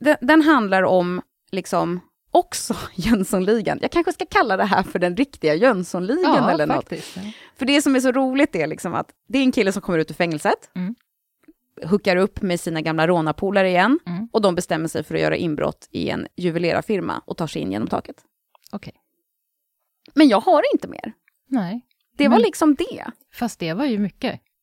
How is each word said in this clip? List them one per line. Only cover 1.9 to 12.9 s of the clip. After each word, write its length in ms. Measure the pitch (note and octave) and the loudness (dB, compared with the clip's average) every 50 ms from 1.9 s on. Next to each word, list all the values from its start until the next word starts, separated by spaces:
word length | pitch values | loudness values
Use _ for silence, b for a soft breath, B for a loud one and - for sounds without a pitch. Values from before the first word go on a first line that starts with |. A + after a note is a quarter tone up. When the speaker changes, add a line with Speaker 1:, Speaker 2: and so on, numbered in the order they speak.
| F3+ F3+ - _ _ _ _ _ | -4 -6 -8 _ _ _ _ _
Speaker 1:
också 440 | - F4 F4 - - - - - G#3 - - | 0 0 0 0 -4 -8 -6 -6 -6 -6 -8
<laughs> 100 | - - | -10 -8
Jönssonligan. 840 | F#3 D#3+ A3+ A#3 F#3+ F#3+ - G#3+ F#3 F#3 G3+ A3+ A3+ F#3 D#3 D3 - | -4 -2 0 2 0 0 0 -2 0 2 2 0 0 0 -2 -4 -4
Jag 80 | - B3 | -4 -2
kanske 220 | - E4+ E4 F#4+ | 0 0 0 0
ska 140 | - - F4+ | -2 -6 -4
kalla 300 | - - G4+ D#4+ A3 F#3+ | 0 0 0 2 2 0
det 80 | F#3+ G3 | 0 0
här 180 | F#3+ F#3+ F#3 | 2 2 0
för 160 | F#3+ - - F3+ | 0 0 -2 -2
den 180 | F3 F3+ F3 | -2 0 0
riktiga 380 | G#3+ C#4 - - - - D3+ D3+ | 0 -2 -4 -4 -2 0 0 2
Jönssonligan 800 | E3 A#3+ C4 A3 F3+ E3+ - - F3 F3+ G3 C#4 F4+ F4+ D4 C#4 | 4 4 4 4 2 -2 -4 -4 -4 -2 -2 0 0 2 2 2
Speaker 2:
Ja, 160 | F3 D3+ F#3+ | 2 2 2
Speaker 1:
eller 160 | E3 D3+ D3+ | 0 0 0
något. 100 | D3+ C4+ | 0 -2
Speaker 2:
faktiskt, 400 | - - - E3+ E3 - - - | -2 -4 -6 -10 -12 -12 -14 -14
ja. 60 | F#3 G3 G#3+ B B B B B | -14 -14 -14 B B B B B
Speaker 1:
För 100 | B C4+ | B 0
det 160 | B3+ C#4+ D4 | 2 2 2
som 140 | - C#4+ C4+ | 4 2 2
är 40 | B3+ | 2
så 120 | B3+ C4 | 2 2
roligt 420 | A#3 C4+ C4+ C4 B3+ C#4 D4+ - - | 2 2 0 0 2 2 2 2 0
är 100 | F3 D3 | -2 -4
liksom 280 | D#3 D#3 - - F3 G#2+ | -4 -4 -6 -8 -6 -6
att 160 | D#3 - - _ _ _ - | -6 -6 -8 _ _ _ -4
det 100 | G#3+ C#4 | 0 0
är 40 | |
en 100 | C4 C4 | 2 2
kille 200 | - A3 G3+ F#3+ | 2 2 2 0
som 100 | - G3+ | 0 -2
kommer 160 | - - F3 D#3+ | -2 -2 0 0
ut 120 | D#3 - | -2 -2
ur 40 | D#3 | -2
fängelset, 560 | - F3 E3+ D#3 D3 - G#3 A4+ - - _ - | -4 -2 -2 -2 -2 -2 -2 -2 -2 -6 _ -10
Speaker 2:
Mm. 200 | F3+ F3+ G3 A#3+ - _ _ _ _ _ _ _ _ _ - - _ _ _ _ - - | -8 -8 -8 -8 -12 _ _ _ _ _ _ _ _ _ -20 -20 _ _ _ _ -12 -4
Speaker 1:
hookar 320 | D#3+ G3+ G3+ - G3+ F3+ | -2 0 0 2 2 2
upp 260 | F3+ F#3+ G3+ - - | 2 2 0 -2 -4
med 180 | G#3 F#3 F3 E3+ | -4 -4 -4 -4
sina 200 | - F3 E3 D#3+ | -4 -6 -6 -4
gamla 260 | D#3 D#3+ | -4 -2